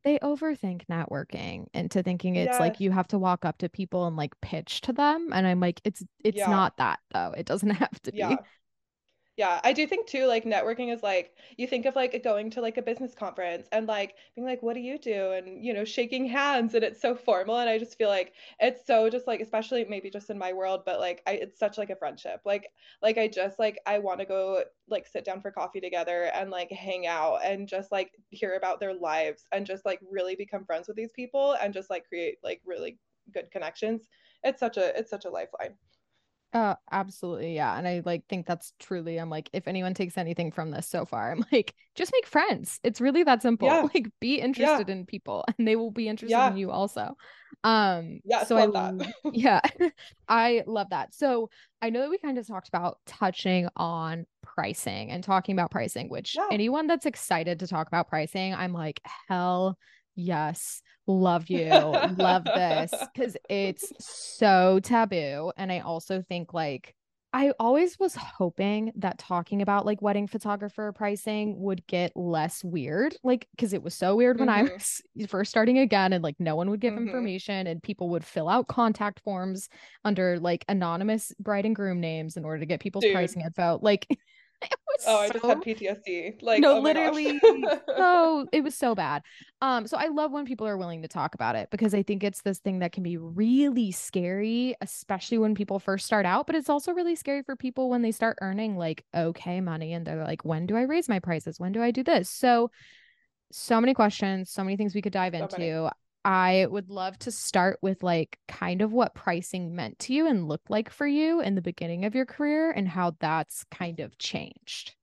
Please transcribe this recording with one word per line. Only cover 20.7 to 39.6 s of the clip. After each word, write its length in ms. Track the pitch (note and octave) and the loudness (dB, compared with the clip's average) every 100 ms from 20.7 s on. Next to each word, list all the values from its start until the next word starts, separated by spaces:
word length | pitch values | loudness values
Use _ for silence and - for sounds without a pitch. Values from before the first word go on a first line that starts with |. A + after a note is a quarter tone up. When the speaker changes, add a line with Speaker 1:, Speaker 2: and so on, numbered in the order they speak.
| F#3+ F#3 | -2 -4
Speaker 2:
but, 140 | F3+ | -2
like, 220 | F3+ F3 - | -2 -4 -4
I, 60 | |
it's 260 | G3+ G#3 _ | -4 -6 _
such, 180 | G#3 G#3 | -4 -2
like, 140 | G3+ | -8
a 60 | F#3+ | -6
friendship. 440 | D3+ - - - G3+ | -8 -8 -12 -8 -4
Like, 240 | G3+ G3+ _ - _ | -4 -6 _ -20 _
like, 160 | A3 A3+ | 0 2
I 100 | G#3+ | 0
just, 300 | G3 F#3+ G3 | 0 -4 0
like, 200 | A3 G#3 | -2 -2
I 140 | - G#3 | -2 -2
wanna 260 | G3+ F#3 | -2 -6
go, 400 | G3 F#3+ F#3+ F#3+ - _ _ | -4 -2 0 -2 -4 _ _
like, 180 | G3+ - | -8 -6
sit 180 | G3 - | -10 -8
down 160 | F#3+ | -8
for 80 | G3 | -8
coffee 300 | G3 F3+ G3 | -6 -8 -6
together 420 | F#3 F3 E3+ F3 F3 | -6 -4 -2 -2 -2
and, 180 | - G3 | -2 -6
like, 200 | F3+ F3 | -8 -8
hang 340 | G3 F#3+ F3+ E3+ | -10 -8 -4 -2
out 380 | E3 D#3+ - | 0 0 0
and 240 | F3 G3 G3+ | -2 -4 -6
just, 240 | F#3+ G3 | -8 -4
like, 200 | G3 F#3 _ _ | -4 -4 _ _
hear 240 | - G3 | -8 -6
about 260 | F#3 F#3 - | -4 -4 -4
their 140 | G3 | -6
lives 520 | F#3 E3+ D#3 D#3 D3 _ | -4 -4 -2 -2 -6 _
and 140 | G3 G3 | -6 -6
just, 180 | F#3+ | -6
like, 160 | G3 F#3 | -6 -6
really 320 | F#3 G3 F3+ F#3+ | -8 -6 -4 -6
become 280 | G3+ G3+ | -8 -10
friends 240 | F#3+ E3 F3+ | -6 -8 -6
with 80 | G#3 | -10
these 160 | A3+ | -10
people 400 | - B3 C#4 C#4 C#4+ | -10 -6 0 0 0
and 140 | G3+ | -2
just, 160 | F#3+ F#3+ | -6 -8
like, 160 | F#3 _ | -10 _
create, 300 | E3+ E3+ - | -6 -6 -6
like, 200 | - E3+ | -10 -10
really 340 | F#3 E3+ - - _ _ - | -10 -8 -10 -12 _ _ -12
good 180 | F#3+ - | -12 -10
connections. 580 | F#3+ D#3+ - A3 A3+ A3 _ _ _ | -10 -10 -6 -4 -4 _ _ _ _
It's 160 | C4 C4 | -4 -2
such 180 | A#3 A3+ | -4 0
a, 200 | F#3 - | -2 -2
it's 120 | A3 | -6
such 160 | G3+ F#3+ | -10 -8
a 40 | |
lifeline. 460 | - E3 - G2 G3+ _ _ _ _ _ _ _ | -8 -10 -10 -10 -12 _ _ _ _ _ _ _
Speaker 1:
Uh, 240 | A#3 G#3+ - - | -2 0 -2 -4
absolutely, 640 | - F#3+ - F3+ E3+ E3 | -4 -4 -8 -8 -6 -6
yeah, 220 | D#3 C3+ G2 | -2 -2 -2
and 100 | F3+ | -4
I, 140 | F3 E3+ | -4 -4
like, 200 | E3+ _ | -6 _
think 180 | F#3 E3+ | -8 -4
that's 260 | E3+ - _ | -6 -8 _
truly, 400 | - F3+ E3 E3 | -10 -8 -6 -6
I'm 100 | E3 | -6
like, 220 | D#3 - | -8 -8
if 160 | F#3+ | -8